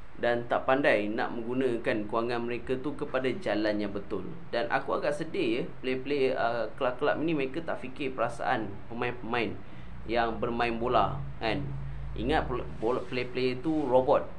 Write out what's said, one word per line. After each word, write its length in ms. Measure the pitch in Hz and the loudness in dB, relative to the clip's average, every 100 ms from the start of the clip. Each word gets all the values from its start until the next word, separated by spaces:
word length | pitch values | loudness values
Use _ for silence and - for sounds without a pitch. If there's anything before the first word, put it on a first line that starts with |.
| - - | -8 0
Dan 320 | 117 120 117 | 2 2 2
tak 160 | 107 - | 0 4
pandai 400 | 131 143 110 104 | 4 6 4 2
nak 160 | 117 123 | 0 -2
menggunakan 800 | 113 113 127 131 113 - 110 101 | -2 -2 0 2 2 0 0 0
kewangan 320 | 117 117 120 | 0 0 -2
mereka 320 | 117 120 104 131 | -2 -4 -2 -2
tu 160 | 143 131 | -2 -4
kepada 320 | 143 131 131 107 | -2 0 0 0
jalan 400 | 113 104 107 104 | 0 0 2 0
yang 160 | 101 | -2
betul. 320 | 101 - 98 90 - - | -4 -4 -4 -4 -8 -4
Dan 160 | 117 - | -2 0
aku 240 | 139 - - | 0 0 0
agak 160 | 151 | 0
sedih, 480 | 143 160 202 135 120 | -2 -2 -2 0 0
ya, 20 | 165 - 127 | -2 -4 -4
player-player, 480 | 131 135 143 131 | -2 -2 2 2
uh, 320 | - 117 117 110 | 2 2 0 -2
kelab-kelab 480 | - 127 127 147 90 | 0 0 2 2 2
ni 160 | 160 151 | 2 2
mereka 240 | 131 147 | 0 -2
tak 240 | 165 101 127 | -4 -4 -4
fikir 320 | 127 135 - | -4 -4 0
perasaan 480 | 117 - - 123 104 98 - | -2 0 0 0 -2 -6 -8
pemain-pemain 640 | 117 123 117 110 120 101 - - - - - - | -4 -2 -2 -2 0 0 -2 -8 -8 -8 -8 0
yang 320 | 117 117 107 | 2 2 0
bermain 320 | 120 120 120 | -2 2 0
bola, 480 | 117 120 117 98 92 - - | 2 4 4 4 2 -4 -2
kan. 240 | 113 98 92 - - - - - | -2 0 -2 -4 -6 -6 -6 -4
Ingat 320 | 117 151 - | 2 2 2
pula, 160 | 127 - - | -2 -4 -2
bola, 160 | 110 123 - | 0 0 0
player-player 560 | 127 127 127 127 127 | -2 -2 0 0 0
tu 240 | 160 156 135 | 0 0 6
robot 400 | 127 127 117 - | 6 6 4 4